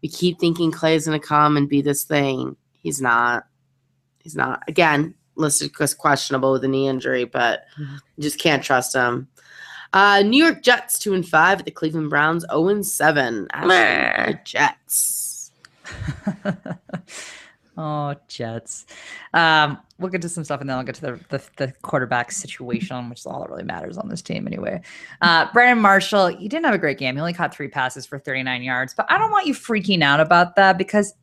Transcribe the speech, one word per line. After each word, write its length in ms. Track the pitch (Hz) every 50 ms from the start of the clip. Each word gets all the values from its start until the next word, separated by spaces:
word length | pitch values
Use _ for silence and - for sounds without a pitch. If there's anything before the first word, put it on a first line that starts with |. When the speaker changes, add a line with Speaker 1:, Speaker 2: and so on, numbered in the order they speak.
| -
Speaker 1:
We 60 | 156
keep 300 | - - 180 180 170 -
thinking 300 | - 170 170 170 175 160
Clay's 340 | 156 - - 160 160 160 151
gonna 140 | 160 156 151
come 360 | 147 - 151 147 151 151 147
and 120 | 147 143 143
be 120 | 143 143 143
this 200 | 147 143 143 -
thing. 520 | - 156 147 139 139 135 127 127 131 135 _ _ _ _
He's 280 | _ _ 170 147 139
not. 440 | 135 123 117 117 120 120 120 117 - _ _ _ _ _ _ _ _ _ _ _ _ _ _ _
He's 140 | _ 165 156
not. 280 | 156 135 127 127 - -
Again, 480 | - 160 - 175 160 151 143 151 165 185 _ _ _ _
listed 340 | - 160 151 139 - 147 143 _ -
as 140 | 147 139 -
questionable 580 | _ - 151 143 135 - - 139 135 127 135 135
with 120 | 131 123
a 40 | 135
knee 200 | 135 135 135 135
injury, 360 | 131 131 123 131 131 127 123
but 400 | 120 _ 131 120 117 104 - - _ _ -
Speaker 2:
Mm-hmm. 180 | 147 139 139 143 _ _ _ -
Speaker 1:
just 180 | 147 147 147 -
can't 260 | - 170 151 135 -
trust 300 | - 139 127 123 - -
him. 340 | 135 123 120 120 123 135 - _ _ _ _ - - - - - - - - -
Uh, 300 | 190 196 202 202 196 202
New 200 | 208 233 277 320
York 200 | 330 302 - -
Jets 360 | 240 247 233 - - - -
two 160 | - 214 196
and 120 | 185 170 -
five 320 | - 156 160 180 196 190
at 40 | 147
the 40 | -
Cleveland 400 | - - - 160 156 165 156 147
Browns 340 | 151 147 147 156 165 170 165 170
oh 180 | - 147 160 185
and 160 | 202 208 202
seven. 600 | 202 - - 143 151 156 147 135 120 117 107 95 - -
Ashley, 160 | - - 349
Speaker 3:
Meh. 580 | 185 180 349 - - 76 65 58 - - - - -
Speaker 1:
the 60 | - _
Jets. 1080 | - - - 143 - - _ _ _ - - - - - - - - - - - - _ _ _ - _ _ _
Speaker 2:
<laughs> 680 | - - - - - - - - - 185 - _ 202 185 - _ - - - _ _ - 175 - _ - - - - - - - - _ _ _ _ _
Oh, 380 | - 160 151 151 151 147 143 143 143 _ _
Jets. 580 | - - 123 113 113 117 - - - - - _ - - - - - - - - -
Um, 460 | 165 165 160 160 156 151 147 143 - _ _ _ _
we'll 100 | 175 185
get 120 | 185 185 170
to 60 | 175
some 160 | 175 170 156
stuff, 160 | - 147 135
and 100 | 135 135
then 60 | 131
I'll 80 | 127 127
get 100 | 127 127
to 60 | -
the, 200 | 160 139 123 - - _
the, 120 | - 139 - - _
the 160 | - 143 131 135 _ -
quarterback 480 | - - 147 127 117 127 123 120 -
situation, 800 | - - - - - - 131 120 - - - - 131 127 123 120
which 80 | 120 -
is 80 | -
all 140 | - - 90
that 100 | 87 -
really 140 | - - 90
matters 340 | - - 85 76 - - 175
on 100 | - -
this 140 | - - -
team 240 | - - - -
anyway. 340 | - - - - - - - - - - - - - - - -
Uh, 280 | 175 170 165 160 - -
Brandon 300 | 233 240 247 247 233 214
Marshall, 460 | 196 196 196 185 - - 202 190 180
he 180 | 165 - 180
didn't 200 | 208 214 320 330
have 80 | 294 220
a 40 | 190
great 200 | 160 151 135 -
game. 180 | 139 131 127
He 40 | 139
only 120 | 156 170 175
caught 200 | 175 175 147 -
three 140 | - 147
passes 400 | 131 - 143 131 127 - 139 127
for 100 | - - 139
thirty-nine 420 | _ - 135 131 131 131 127 123 123
yards, 320 | 131 127 123 131 131 -
but 120 | - - -
I 80 | 311 381
don't 140 | 440 453 427
want 160 | 415 381 320
you 60 | 262
freaking 500 | - - - 233 214 190 214 196 175 156
out 160 | 139 143 147
about 340 | 160 156 175 170 180 175 -
that 240 | - 196 190 190 180
because 360 | 190 - - 208 208 202 - _